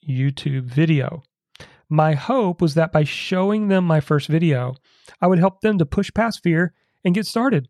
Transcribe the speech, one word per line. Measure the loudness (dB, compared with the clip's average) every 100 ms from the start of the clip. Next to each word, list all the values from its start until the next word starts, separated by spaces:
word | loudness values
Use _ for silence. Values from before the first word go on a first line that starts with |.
| -4
YouTube | -2 -2 -2 -4 -4
video. | -4 0 2 2 0 -8 -18 _ _ _ -20 _ _
My | 0 2
hope | 0 -2 0 0 0
was | 0
that | 2 0
by | 0
showing | 0 -4 -4 -2 0 -2 0
them | 0
my | 2 0
first | 2 -2 0
video, | 0 2 0 -4 -10 _ _ -20 -4
I | 0
would | 2
help | 2 0
them | -2 0
to | 0
push | -2 -4
past | -2 -2 -2
fear | 0 0 0 _ _ _
and | -2
get | -2 -2
started. | -2 0 0 -2